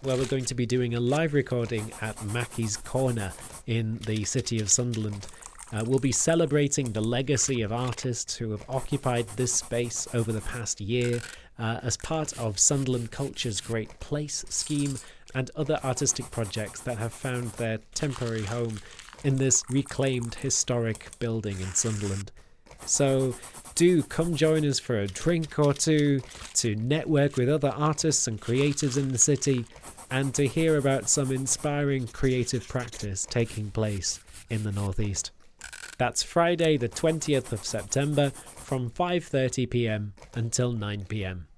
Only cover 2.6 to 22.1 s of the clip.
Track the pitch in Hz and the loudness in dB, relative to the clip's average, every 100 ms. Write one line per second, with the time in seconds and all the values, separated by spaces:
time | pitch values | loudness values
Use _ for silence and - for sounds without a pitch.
2.6 | 113 104 - - 131 117 98 - - - | -2 -2 -2 0 2 0 -2 -6 -14 -14
3.6 | - 113 113 113 - 110 104 135 117 113 | -2 0 0 -2 -2 0 0 -2 0 -2
4.6 | 104 - 123 113 107 104 - - - - | 2 2 2 0 -2 -4 -8 -14 -18 -16
5.6 | - 107 113 131 135 120 - 165 165 147 | -8 -4 2 2 2 2 4 4 4 4
6.6 | 143 147 127 110 110 120 135 139 - 131 | 4 2 0 0 0 0 2 2 2 0
7.6 | 104 117 127 117 131 117 - - 113 104 | 0 -2 -2 -2 -4 -4 -4 -4 -4 -6
8.6 | - 131 - 143 - 120 117 104 127 - | -4 -4 -2 -2 0 0 -2 -2 0 0
9.6 | - 117 120 - - 120 113 110 - 120 | 0 -2 -2 -4 -4 -2 0 0 -2 -4
10.6 | 110 - 98 123 120 120 - - - - | -6 -6 -2 0 2 0 -4 -14 -18 -6
11.6 | 113 117 123 - - 160 151 - 117 101 | -4 -2 -2 -4 -2 -2 -2 -2 -4 2
12.6 | - 143 131 123 113 - 139 - 123 101 | 2 2 2 0 -2 -4 -6 -4 -4 -4
13.6 | - 113 107 - - 147 147 - - - | -2 -4 -4 -10 -6 -4 -4 -6 -6 -6
14.6 | - 147 143 131 - - - 131 131 - | -2 0 0 -2 -10 -20 -8 -6 -4 -4
15.6 | 147 156 135 123 143 - 123 - 110 110 | 0 0 0 0 0 0 -4 -4 -4 -4
16.6 | 104 - - 117 113 - 139 123 120 - | -6 -6 -6 -4 -4 -4 -4 -4 -4 -4
17.6 | 117 110 - - 151 127 117 113 101 117 | -4 -4 -6 -4 -4 -2 -2 -2 -2 -2
18.6 | 117 107 - - - - 143 135 135 127 | -2 -4 -10 -18 -20 -4 0 4 4 2
19.6 | - 131 139 - 135 127 117 - 135 - | 2 -2 0 0 0 2 -2 -4 -2 -2
20.6 | - 120 113 110 - - 117 113 104 95 | 0 0 0 -2 -8 -6 -2 -2 -2 -4
21.6 | 92 92 117 107 101 | -2 0 0 0 -2